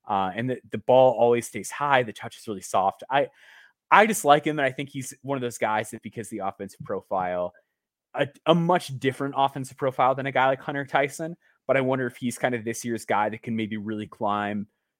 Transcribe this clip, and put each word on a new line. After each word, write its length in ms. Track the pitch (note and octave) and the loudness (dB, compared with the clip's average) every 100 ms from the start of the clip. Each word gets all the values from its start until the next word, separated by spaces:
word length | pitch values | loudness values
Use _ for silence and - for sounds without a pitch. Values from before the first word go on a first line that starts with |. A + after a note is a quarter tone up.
| - | -4
Uh, 240 | G2 F#2+ G2 | -2 -2 -2
and 140 | B2+ | -4
the, 100 | B2 - | -4 -8
the 60 | A2 | -6
ball 340 | - B2+ C3 | 4 8 8
always 320 | A2 A#2+ A#2 - | 6 4 4 0
stays 220 | A2 G2 | -10 -10
high. 320 | - D3 C3+ | -4 2 2
The 120 | A2+ | 2
touch 240 | - A#2+ - | -6 -14 -14
is 100 | - | -10
really 140 | G2 | -10
soft. 420 | - G#2 F#2+ - - | -2 2 2 0 -2
I, 160 | C3+ - _ - - _ _ - | 0 0 _ -20 -20 _ _ 4
I 160 | E3+ A3 | 6 6
just 180 | G#3 D3 | 2 4
like 200 | D3 D3+ | 4 4
him. 100 | D3+ | 0
And 80 | C3+ | -2
I 60 | |
think 180 | B2+ C#3 | -2 -10
he's 240 | C#3 B2+ - | -8 -12 -12
one 160 | C3+ C#3 | -6 -4
of 40 | |
those 160 | A#2+ - | -4 -2
guys 340 | A2 G#2+ A2 | 0 0 -2
that, 100 | A2+ | -10
because 280 | A2 A#2+ G#2 | -12 -12 -10
the 100 | G#2 | -6
offensive 400 | F#2+ - G2 - | -6 -6 -12 -12
profile, 720 | - F#2+ - F#2+ F2+ F2+ F2+ _ _ _ _ _ _ - | -8 -8 -4 -2 -2 -2 -4 _ _ _ _ _ _ -4
a, 120 | C#3 - - | -4 -4 0
a 100 | E3+ | 2
much 420 | E3+ F3+ - C3 | 2 0 -2 -4
different 360 | C3+ B2+ C#3 C3+ | -4 -2 -4 0
offensive 400 | C#3 C#3+ B2+ - | -2 -2 -10 -4
profile 380 | C3+ C3 B2+ C3+ | -4 2 2 2
than 100 | C3+ | 0
a 60 | |
guy 160 | C3 C3 | 2 2
like 140 | C3+ | 0
Hunter 240 | - C#3+ C#3 | -4 -6 -2
Tyson. 500 | C#3+ C#3 - D#3+ E3+ _ _ - | 0 0 -4 -10 -10 _ _ 0
But 100 | C3 | 2
I 60 | |
wonder 260 | C3 C3 B2 | 2 0 -2
if 80 | - | -4
he's 220 | A#2+ - | -6 -2
kind 180 | C3 B2 | -2 -2
of 80 | |
this 220 | A2 A2+ A#2+ | -6 -6 -4
year's 180 | A2+ | -4
guy 240 | - G#2 G#2+ | 0 0 0
that 160 | A2 | -4
can 100 | - | -6
maybe 220 | A2+ G#2+ G#2+ | -4 -4 -6
really 320 | G#2 G#2+ G2+ | -6 -8 -8
climb 600 | - G#2 G#2 G2+ G#2 G2+ _ _ | -6 -2 -2 -2 -4 -8 _ _